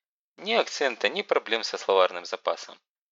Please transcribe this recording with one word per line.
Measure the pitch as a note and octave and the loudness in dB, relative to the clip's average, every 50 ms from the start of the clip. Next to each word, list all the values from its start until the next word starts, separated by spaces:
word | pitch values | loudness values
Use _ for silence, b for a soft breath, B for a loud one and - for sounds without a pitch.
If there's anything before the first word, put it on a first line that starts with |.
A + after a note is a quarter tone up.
| _ _ _ _ _ _ _ | _ _ _ _ _ _ _
Ни | - E3 G#3 A#3 | -10 -4 0 0
акцента, | G#3+ D#3 - - - D3+ C3 A2+ - - G#2 | 0 0 0 -2 -2 -2 -2 0 0 -2 -2
ни | D3 G3 | -2 -2
проблем | G3+ - - C#3+ - - A2+ A2+ G#2 | -2 0 0 0 0 0 -2 -2 -2
со | - - | -4 -6
словарным | F#2+ - - G2 F#2+ F#2 F2+ F#2 F2 F2 | -2 2 4 6 6 6 4 2 -4 -10
запасом. | - F#2+ - - - E2 - - - - - _ _ _ _ _ _ | -8 -8 -4 -2 -2 -4 -4 -6 -16 -20 -20 _ _ _ _ _ _